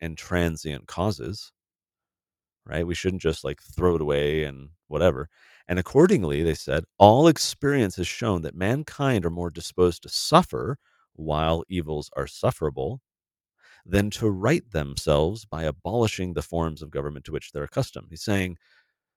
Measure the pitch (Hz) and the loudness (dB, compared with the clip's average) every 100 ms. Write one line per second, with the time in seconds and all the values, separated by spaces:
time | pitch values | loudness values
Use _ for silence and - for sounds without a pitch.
0 | 82 80 - 90 85 80 78 69 - - | -10 -10 -4 0 0 -2 -8 -8 -8 -2
1 | 98 90 62 104 - _ _ _ _ _ | -2 -2 -6 -10 -14 _ _ _ _ _
2 | _ _ _ _ _ _ - 76 85 87 | _ _ _ _ _ _ -6 -4 -2 -2
3 | 92 92 82 78 69 73 - - 90 82 | -2 0 -2 -2 -6 -8 -10 0 2 2
4 | 73 71 73 78 76 67 71 - - 73 | 2 0 2 0 -2 -8 -18 -20 -6 2
5 | 90 65 78 _ _ _ - 90 - 135 | 2 2 -6 _ _ _ -6 -4 2 4
6 | 180 175 85 71 82 78 - 73 82 - | 6 4 2 0 0 -2 -2 -4 -2 6
7 | 101 117 165 - - - 139 143 101 90 | 8 8 6 6 0 -2 0 2 0 0
8 | 87 - 113 90 78 82 95 135 156 - | -6 -2 0 0 -2 -4 -2 -2 -4 -2
9 | 139 117 85 85 87 85 - - 90 87 | 0 2 0 -2 -6 -6 -6 4 4 2
10 | - - - 160 - 65 - 139 _ _ | -6 -6 4 4 4 -4 -6 -6 _ _
11 | _ - 78 76 80 82 - 90 78 76 | _ -10 -2 0 2 0 -2 -4 -4 -6
12 | 73 - 69 - 110 - 78 65 69 131 | -6 -8 -8 -2 -2 0 -4 -2 -6 -6
13 | _ _ _ _ _ _ _ - - 95 | _ _ _ _ _ _ _ -20 -2 0
14 | 104 - 113 95 107 165 - 78 71 69 | 0 0 0 2 0 0 -2 -4 -4 -4
15 | - 73 80 104 - 80 80 73 87 117 | 2 4 2 -2 -10 -6 -4 -4 -4 0
16 | 113 - 90 85 - 85 82 76 73 73 | 0 0 -4 -4 -4 -2 -2 -4 -8 -6
17 | 71 73 71 73 - 71 73 - 131 - | -6 -8 -10 -10 -8 -10 -6 -4 -4 -6
18 | - 82 - 98 92 85 _ _ _ _ | -16 -10 -2 -2 -2 -8 _ _ _ _
19 | _ | _